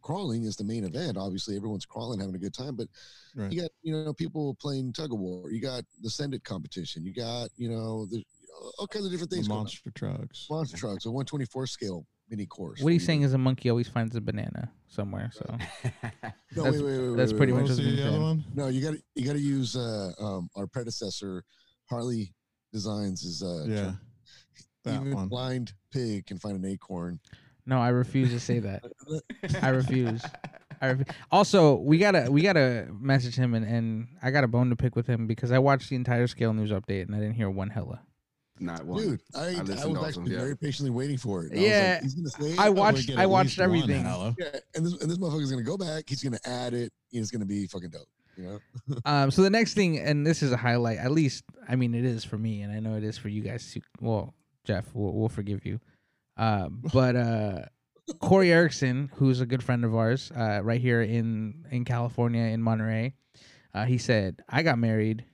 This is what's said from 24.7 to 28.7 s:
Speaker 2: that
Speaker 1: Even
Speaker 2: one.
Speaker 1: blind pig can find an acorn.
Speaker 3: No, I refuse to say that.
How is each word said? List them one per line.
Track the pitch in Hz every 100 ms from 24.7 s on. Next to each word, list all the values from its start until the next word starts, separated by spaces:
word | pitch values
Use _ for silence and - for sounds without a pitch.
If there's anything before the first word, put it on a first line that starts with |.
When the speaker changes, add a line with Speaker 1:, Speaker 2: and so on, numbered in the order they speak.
| _ 120
Speaker 2:
that | 135
Speaker 1:
Even | 135 135
Speaker 2:
one. | 95
Speaker 1:
blind | 123 127 127 110 98 _
pig | 135 120 104 -
can | 95
find | 107 98
an | 95
acorn. | 98 - 90 87 87 _ - - _ -
Speaker 3:
No, | 131
I | 120
refuse | 123 123 135 127
to | 120
say | - 120
that. | 104